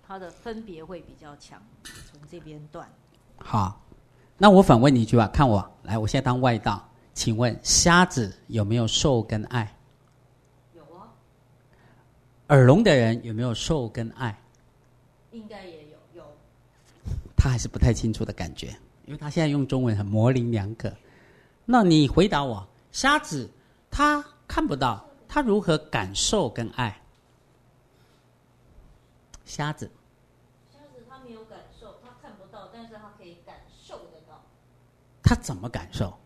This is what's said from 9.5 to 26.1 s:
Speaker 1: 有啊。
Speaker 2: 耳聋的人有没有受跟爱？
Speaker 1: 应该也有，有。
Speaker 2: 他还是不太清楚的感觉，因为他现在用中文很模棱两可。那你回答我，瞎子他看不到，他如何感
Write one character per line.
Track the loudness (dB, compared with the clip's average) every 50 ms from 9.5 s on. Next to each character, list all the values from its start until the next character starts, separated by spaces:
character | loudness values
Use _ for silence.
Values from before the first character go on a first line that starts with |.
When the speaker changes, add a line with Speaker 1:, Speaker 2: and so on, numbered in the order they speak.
| -6 -6 -6 -6 -12 _ _ _ _ _ _ _ _ _ _ _ _ _ _ _ _ _ _ _ _
Speaker 1:
有 | -20 -20 -20 -20
啊。 | -20 -20 -20 -20 _ _ _ _ _ _ _ _ _ _ _ _ _ _ _ _ _ _ _ _ _ _ _ _ _ _
Speaker 2:
耳 | _ 6 6 8
聋 | 8 8 6 6
的 | 4 4
人 | 4 4 2 0 -2 -6
有 | -10 -8
没 | -6
有 | -4 -4 -4
受 | -6 -4 -4 -4 -4 -4
跟 | -6 -8 -10 -12 -12 -10
爱？ | -8 -10 -10 -10 -12 _ _ _ _ _ _ _ _ _ _ _ _ _ _ _ _ _ _
Speaker 1:
应 | -20 -20 -20
该 | -20 -20 -20 -20
也 | -20 -20 -20 -20
有， | -20 -20 _ _ _ _
有。 | -20 -20 -20 -20 _ _ _ _ _ _ _ _ _ _ _ _ _ _ -10 -8 -8 -10 -4 2
Speaker 2:
他 | 2 2 2
还 | 2
是 | -2 -4
不 | -6 -2 2
太 | 2 2 2
清 | 2 0 -4
楚 | -4 -4 -6
的 | -8 -8
感 | -10 -10 -12 -12
觉， | -14 -14 -14 -16 -18 -20 _ _ _ _
因 | -18 -16
为 |
他 | -12 -12 -6
现 | -4 -2
在 | 0
用 | 0 0 -2 -2
中 | -2 -2 -2 0
文 | 0 0
很 | -2 -2
模 | -2 0 2 2 4
棱 | 2 2 0 -2
两 | -2 -2 -4 -6 -10
可。 | _ -10 -10 -10 -10 _ -20 _ _ _ _ _ _ _ _ _ _ _
那 | 2 2 4 6
你 | 6 6 6 4
回 | 4 4 2 2
答 | 2 0 -2 -4
我， | -4 -6 -8 -12 -18 _ _ _ _
瞎 | -10 -2 0 2 2 0
子 | -2 -6 -8 -8 -8 -10 _ _ _ _ _ _ _ _
他 | -4 0 0 0 0 -2 -6 -10 _ _ _
看 | _ -4 -4 -2
不 | -2 -2
到， | -2 -2 -2 -2 -4 -10 -20 -20 _ _
他 | _ -4 -2
如 | 0 2 0 0
何 | 2 0 -2
感 | -2 -2 -6 -6 -6 -6 -4